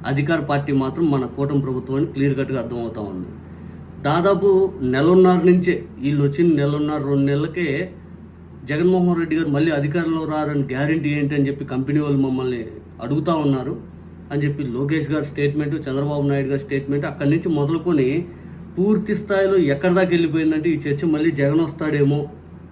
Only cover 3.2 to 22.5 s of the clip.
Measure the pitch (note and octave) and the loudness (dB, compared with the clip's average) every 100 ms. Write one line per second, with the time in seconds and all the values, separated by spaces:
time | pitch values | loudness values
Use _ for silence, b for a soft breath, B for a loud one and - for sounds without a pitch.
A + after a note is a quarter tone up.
3.2 | F2+ - B B B B B - C#3 E3 | -10 -14 B B B B B -6 0 2
4.2 | F#3+ F3+ G3 F#3+ F#3+ - B2+ B2+ E3 F#3 | 4 4 4 4 2 0 -2 2 6 8
5.2 | F3+ F3+ F3 F3+ F3+ D3 - - C3+ D3 | 8 6 6 4 4 -2 -4 -6 -2 2
6.2 | C#3 F3 E3+ D3 C#3+ D3 D3 D3+ C#3 C#3 | 2 4 4 4 2 0 -2 -2 0 2
7.2 | C#3 C#3+ D3 F3+ D#3 C#3+ F#3 - - - | 2 2 -2 -2 -2 -2 -4 -10 -18 -20
8.2 | - - - - C3 D3+ F3 F#3 F3+ E3+ | -20 -20 -20 -14 -6 0 2 4 4 2
9.2 | D#3 D#3 D3+ C#3+ E3 D3 C#3+ E3+ D#3+ D#3+ | 0 0 0 0 2 0 0 -2 -2 -2
10.2 | D3+ D3+ D3+ C#3+ C3+ C3 D3+ D#3+ D3 D3 | -2 -2 -2 -2 -2 -2 -2 0 0 -2
11.2 | C#3 C#3+ C#3 C#3 C3+ C3 C3+ D3 D3 C#3 | 0 0 -2 -2 -6 -4 0 0 2 2
12.2 | C3 C3 B2+ A#2+ G#2+ - - - A#2 D3+ | 0 0 -2 -4 -8 -14 -16 -10 -4 -2
13.2 | - D#3+ C#3+ C3 B2+ - - - - - | 0 0 2 0 -2 -8 -12 -18 -20 -18
14.2 | - C#3+ C#3+ C#3+ C3+ A#2 C#3+ D#3 C#3+ D#3 | -6 -2 -2 -2 -4 -2 -2 -2 0 -2
15.2 | - - C#3+ D3 C#3+ D3+ C3+ C3+ C#3+ D3 | -4 -2 0 0 -2 -4 -4 -2 -2 0
16.2 | C#3+ C#3 C3+ C3+ - C#3 C#3 C#3+ D3+ - | 0 0 0 -2 -2 -4 -2 -2 -2 -2
17.2 | D3 E3 F3+ D3+ C#3+ E3 F3 D3+ B2+ D#3+ | 0 2 2 0 0 0 0 2 2 0
18.2 | F3 B B B - F3 G3 G#3+ - F#3+ | -4 B B B -10 -2 2 2 0 -4
19.2 | - G3 F#3+ G3 C#3+ C#3 F#3 F3+ F3+ E3+ | 0 2 4 4 4 2 2 4 4 2
20.2 | E3 D#3+ D#3 D#3 E3+ D3 D3 C#3+ E3+ D3+ | 2 2 2 2 0 0 -2 0 0 2
21.2 | E3 C#3+ C#3 D#3 D#3+ - D#3 D3 C#3 C#3+ | 2 2 2 2 0 -2 -2 2 4 2
22.2 | D3 - - | -2 -10 -18